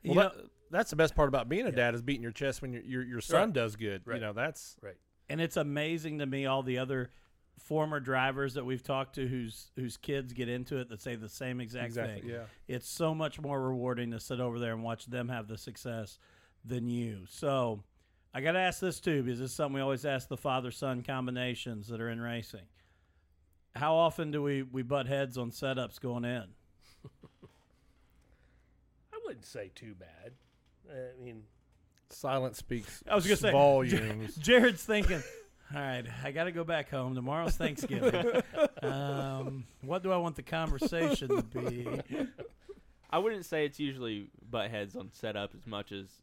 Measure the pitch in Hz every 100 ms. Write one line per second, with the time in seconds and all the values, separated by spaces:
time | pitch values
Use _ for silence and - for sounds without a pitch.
0 | - 147 196 - - _ _ 156 - 151
1 | 156 - 143 131 117 170 240 127 120 117
2 | 120 139 117 107 139 131 135 120 110 127
3 | 123 123 - 127 214 147 113 107 110 98
4 | 90 117 110 104 139 151 - - 101 92
5 | _ _ _ 147 165 - 147 143 151 165
6 | 160 151 143 135 135 135 131 127 131 135
7 | 123 - - _ _ - - 151 156 151
8 | 127 131 131 135 139 127 127 131 - 135
9 | 135 - 131 131 117 110 - - 127 -
10 | - 139 127 123 120 123 123 139 120 110
11 | - 120 107 - 131 127 117 123 120 117
12 | 113 104 120 117 110 - - 127 - -
13 | 160 156 156 - 151 139 131 127 123 120
14 | 120 113 - 127 123 117 120 113 113 117
15 | - 123 120 123 107 110 - 110 127 113
16 | 104 - _ - _ _ 117 123 120 120
17 | 117 104 92 - 156 135 120 107 - _
18 | _ _ _ 131 143 180 185 175 185 -
19 | - 151 123 120 131 - 147 135 135 135
20 | 143 135 - 131 147 131 123 113 135 127
21 | 123 131 127 123 127 117 - 110 104 117
22 | 113 117 117 117 107 107 90 _ _ _
23 | _ _ _ _ _ _ _ 113 147 160
24 | 165 156 160 147 143 139 135 127 120 139
25 | 131 139 139 123 120 - 139 131 120 -
26 | 131 120 120 123 95 - _ _ - -
27 | - _ - _ - _ _ _ _ _
28 | _ _ _ _ _ _ _ _ _ _
29 | _ 440 453 120 101 123 98 - 117 95
30 | 90 82 117 127 _ _ _ _ - 139
31 | 127 127 123 113 107 _ _ _ _ _
32 | _ - 139 135 127 - - 123 104 -
33 | - 208 180 208 208 139 143 139 131 196
34 | 110 107 107 - 151 247 240 180 - 214
35 | 180 156 - - - - - 143 139 127
36 | 120 117 139 139 175 170 165 165 139 139
37 | 127 131 123 151 165 - 160 143 254 -
38 | 254 185 233 233 - - 294 - 143 135
39 | 139 139 135 135 135 135 123 - 131 180
40 | 185 180 170 147 - 165 160 139 311 165
41 | 165 285 131 403 - - 123 123 120 -
42 | - 302 262 - - - - 403 - -
43 | - 160 208 214 175 160 147 139 147 135
44 | 120 104 101 - 110 120 104 113 101 92
45 | 95 - 113 104 101 - - 104 104 101
46 | 95 -